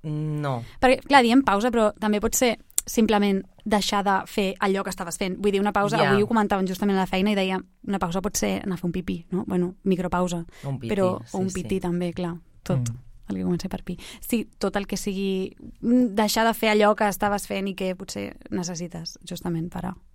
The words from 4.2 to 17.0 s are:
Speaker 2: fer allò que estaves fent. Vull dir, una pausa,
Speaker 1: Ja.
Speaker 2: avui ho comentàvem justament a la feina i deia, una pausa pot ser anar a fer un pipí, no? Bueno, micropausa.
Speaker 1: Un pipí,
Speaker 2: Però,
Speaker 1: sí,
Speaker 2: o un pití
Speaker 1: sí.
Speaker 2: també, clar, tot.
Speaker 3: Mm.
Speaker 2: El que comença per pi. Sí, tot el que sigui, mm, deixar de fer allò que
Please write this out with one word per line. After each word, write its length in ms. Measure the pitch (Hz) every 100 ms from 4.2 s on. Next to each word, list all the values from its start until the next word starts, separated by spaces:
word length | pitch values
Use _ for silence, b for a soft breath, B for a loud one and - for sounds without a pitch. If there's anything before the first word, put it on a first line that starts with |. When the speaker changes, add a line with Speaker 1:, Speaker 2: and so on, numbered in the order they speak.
| -
Speaker 2:
fer 260 | - 190 190
allò 200 | 208 190
que 60 | 196
estaves 280 | 185 175 -
fent. 180 | 190 185
Vull 120 | 202
dir, 80 | 196
una 140 | 208
pausa, 240 | 202 202 226
Speaker 1:
Ja. 140 | 143
Speaker 2:
avui 100 | 202
ho 40 | 208
comentàvem 400 | 226 208 202 190
justament 300 | 185 202 190
a 40 |
la 60 | 185
feina 240 | 190 202
i 40 | 202
deia, 240 | 190 185 - _ -
una 140 | 196
pausa 220 | 180 185
pot 140 | 196 -
ser 240 | 208 190
anar 120 | 202 175
a 20 |
fer 80 | 180
un 60 |
pipí, 320 | 185 175 175 -
no? 120 | 180 -
Bueno, 300 | 185 175 185
micropausa. 640 | 196 180 180 180 180 170 170 B
Speaker 1:
Un 160 | 139 131
pipí, 140 | 113 202
Speaker 2:
Però, 260 | 185 185 117
Speaker 1:
sí, 100 | 196
Speaker 2:
o 40 |
un 80 | 185
pití 240 | 185 - 190
Speaker 1:
sí. 40 |
Speaker 2:
també, 320 | 180 175 175
clar, 220 | 170 175 170 - -
tot. 160 | - 135 120
Speaker 3:
Mm. 60 | 120 - - -
Speaker 2:
El 60 | 190
que 80 |
comença 240 | 185 175 185
per 160 | 180
pi. 140 | - 175 B B
Sí, 260 | - 233 - -
tot 200 | 196 202
el 100 | 196
que 80 | 196
sigui, 580 | - 190 196 190 190 - - -
mm, 340 | 240 247 247 196
deixar 300 | 214 226 226
de 60 |
fer 160 | 220 226
allò 260 | 214 208
que 120 | 208